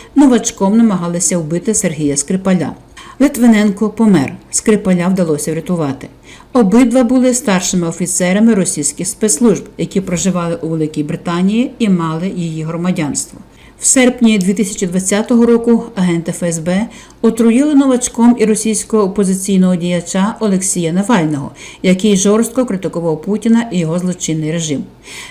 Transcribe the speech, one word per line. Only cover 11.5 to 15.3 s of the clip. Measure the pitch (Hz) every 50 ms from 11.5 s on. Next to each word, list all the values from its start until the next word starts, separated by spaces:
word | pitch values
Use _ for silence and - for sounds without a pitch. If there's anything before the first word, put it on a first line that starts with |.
| 214 233 254 254 - -
і | 233 208
мали | 185 170 165 160 160 165 180 196 190
її | 180 170 165 160 160 156
громадянство. | 156 170 165 170 185 175 170 151 139 - - - - - - - - - - - - - _
В | -
серпні | - - 269 254 254 254 254 240 220 214 202
дві | 180 190 208
тисячі | 208 214 190 - - 196 175
двадцятого | 175 185 185 - 202 202 233 -